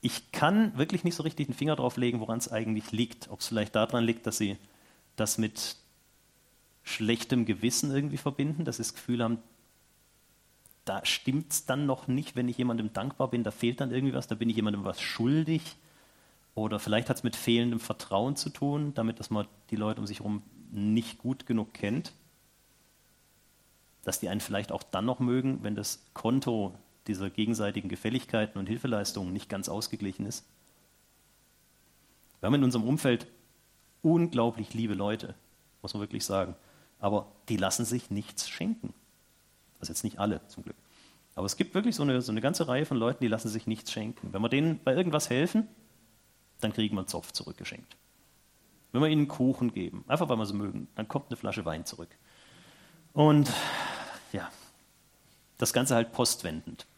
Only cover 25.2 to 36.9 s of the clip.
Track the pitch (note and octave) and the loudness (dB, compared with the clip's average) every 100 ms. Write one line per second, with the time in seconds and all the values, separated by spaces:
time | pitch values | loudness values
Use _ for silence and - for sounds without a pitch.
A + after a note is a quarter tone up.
25.2 | B2 B2+ C3 C3+ G#2 G#2 G2+ - - - | 2 2 2 -2 -2 -4 -4 -8 -12 -4
26.2 | A2+ C3 C3+ A#2 G2 F#2 - _ - G2 | 2 2 2 0 -2 -6 -20 _ -4 -2
27.2 | G2 - G#2+ A2 G#2 G2+ G2 F#2+ A2 B2 | -2 -2 0 2 0 -2 -6 -4 -2 -2
28.2 | - A2+ G#2+ - F#2+ A#2 C3 A2 G2+ - | 0 0 0 -2 -4 -4 0 -2 -2 -4
29.2 | F#2 G2 - G2 G2 G2+ G#2+ G#2+ G2 - | -4 -4 -6 -8 -4 -6 -6 -4 -6 -4
30.2 | G2+ - - _ _ _ _ _ _ _ | -6 -6 -12 _ _ _ _ _ _ _
31.2 | _ _ _ _ _ _ _ _ _ _ | _ _ _ _ _ _ _ _ _ _
32.2 | _ _ F#2 C#3 C3 A#2+ A2+ D3 C#3 A#2+ | _ _ 2 4 4 2 2 2 4 2
33.2 | - - _ _ _ _ _ _ D#3+ E3+ | 0 -20 _ _ _ _ _ _ 4 4
34.2 | E3+ C#3+ A#2 A#2 G#2+ A2+ A#2 G2 G2+ A2 | 4 4 2 0 -6 -4 -2 0 -2 -2
35.2 | - G#2+ _ _ _ _ - G#2 G#2 G#2+ | -6 -14 _ _ _ _ -8 -6 -6 -6
36.2 | - F#2+ F2+ F2 - - - | 0 0 0 -4 -18 -20 -20